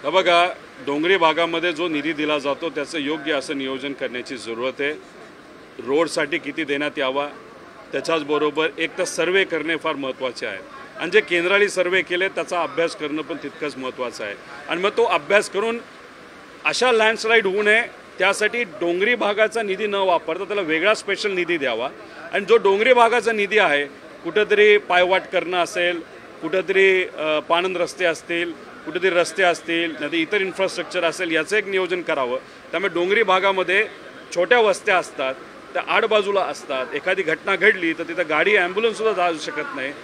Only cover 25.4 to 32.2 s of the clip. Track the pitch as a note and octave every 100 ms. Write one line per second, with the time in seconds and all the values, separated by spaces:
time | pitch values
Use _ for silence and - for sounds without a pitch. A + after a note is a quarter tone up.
25.4 | E3+ F3+ E3+ F3+ F3 E3+ - - - -
26.4 | D#3+ F#3+ E3+ F#3+ F#3+ F#3 F3+ - D#3 D3+
27.4 | - E3+ F#3+ F3+ E3+ - F3 D3+ - E3+
28.4 | F3 D3+ - - - E3 F#3 F3 E3 -
29.4 | F3+ D#3+ D#3+ E3 E3+ D3+ D3 E3 D#3+ G#3
30.4 | F#3+ F3 F#3+ - E3+ F3+ E3 D#3 F3+ D#3+
31.4 | D#3 G#3 G3 F#3+ F3+ F3+ E3 D3